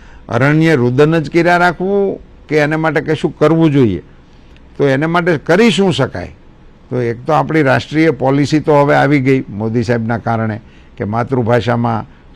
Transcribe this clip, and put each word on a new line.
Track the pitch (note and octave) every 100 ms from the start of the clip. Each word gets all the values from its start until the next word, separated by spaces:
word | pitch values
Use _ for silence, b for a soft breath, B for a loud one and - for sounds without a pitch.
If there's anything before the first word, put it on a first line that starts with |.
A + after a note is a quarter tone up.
| B B B
અરણ્ય | A#2 C#3 D#3 D#3+ D3
રુદન | A#2+ B2+ D3+ E3
જ | D3
કર્યા | E3+ E3+ F3
રાખવું | F3 F3 F#3 G3+ G3 - - - -
કે | D3+
એને | D3 D#3
માટે | D#3+ D3+
કશું | D3 D3+ D#3+ -
કરવું | D3+ E3 D#3+
જોઈએ?" | C#3 A2+ E2+ - b b b b b - -
તો | C#3+
એને | C3+ D#3+
માટે | F3 F3 D#3
કરી | - F3 A#3
શું | F#3+ G3
શકાય? | C#3+ B2+ F2+ F2+ - - - - - -
તો | B2
એક | A#2 A#2 C3
તો |
આપણી | D3+ C#3+ D#3+
રાષ્ટ્રીય | C3+ B2 - D3+ D#3+
પોલિસી | C3 C3 C#3 C#3+ D#3
તો | D#3+
હવે | D3 C#3+
આવી | C#3+ C#3 D3
ગઈ | C3 C3+ -
મોદી | G2+ A2 A#2
સાહેબના | A2+ A#2+ A2+ A#2
કારણે | A#2 A2+ A2 G#2 - b b -
કે |
માતૃભાષામાં | G2 A2+ A#2+ C3 A2+ A#2+ A#2+ A#2+ A#2+ A2 A#2+ b b